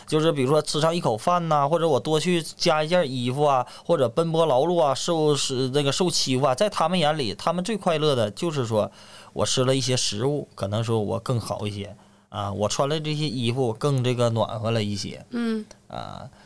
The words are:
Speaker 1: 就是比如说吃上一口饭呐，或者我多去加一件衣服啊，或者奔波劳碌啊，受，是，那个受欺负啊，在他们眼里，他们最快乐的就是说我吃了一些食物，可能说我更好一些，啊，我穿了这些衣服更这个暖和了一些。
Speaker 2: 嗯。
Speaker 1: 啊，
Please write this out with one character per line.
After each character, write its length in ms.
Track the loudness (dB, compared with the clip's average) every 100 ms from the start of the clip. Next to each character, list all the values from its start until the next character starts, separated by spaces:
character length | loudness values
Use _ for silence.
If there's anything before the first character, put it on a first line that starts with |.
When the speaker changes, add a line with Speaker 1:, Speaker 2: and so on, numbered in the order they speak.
| -2
Speaker 1:
就 120 | 2
是 140 | 2
比 80 | 2
如 80 | 2
说 140 | 2
吃 180 | 2 0
上 160 | 2 2
一 20 |
口 160 | 0
饭 320 | 0 2 0 2
呐， 180 | 2 2
或 100 | 2
者 80 | 2
我 140 | 2
多 180 | 2 0
去 240 | 2 0
加 400 | -2 0 2 2
一 60 | 2
件 220 | 2 0
衣 200 | -2 -2
服 120 | 2
啊， 240 | 2 2 0 -8
或 140 | -2 2
者 100 | 2
奔 240 | 2 0
波 140 | 2 4
劳 160 | 4
碌 200 | 4 4
啊， 120 | 2
受， 420 | 2 0 2 2 2
是， 320 | 0 -2 0
那 80 | 0
个 100 | 0
受 180 | 0 0
欺 280 | 0 0 2
负 80 | 2
啊， 80 |
在 160 | 2 0
他 180 | 0 0
们 100 | 2
眼 200 | 2 0
里， 160 | -2
他 180 | -2 -2
们 100 | -2
最 140 | -2 -2
快 220 | 0 2
乐 160 | 2
的 160 | 2 0
就 200 | -2 -4
是 140 | -2
说 260 | 0 0 0 -4 -20 -20 -14
我 100 | -4
吃 200 | -2 2
了 120 | 2 2
一 40 |
些 140 | 0
食 300 | 0 -2 -2
物， 240 | -2 -2 -6
可 140 | -8 -4
能 140 | -2
说 180 | 0 0
我 180 | -2 -4
更 200 | -2 -4
好 280 | -4 -6 -6
一 40 |
些， 240 | -8 -10 -14 -20 _ _
啊， 200 | -8 -6
我 160 | -2 -2
穿 220 | 0 -2
了 100 | -2
这 160 | -4
些 140 | -4 -4
衣 240 | -2 -2
服 220 | 0 -2
更 280 | -2 0 0
这 120 | 0
个 160 | 0 0
暖 280 | 0 -2 -2
和 120 | -2
了 120 | -2
一 140 | -2 -4
些。 260 | -8 -12 -10
Speaker 2:
嗯。 340 | -6 -4 -4 -8 -18 _
Speaker 1:
啊， 400 | -12 -10 -12 -16 -18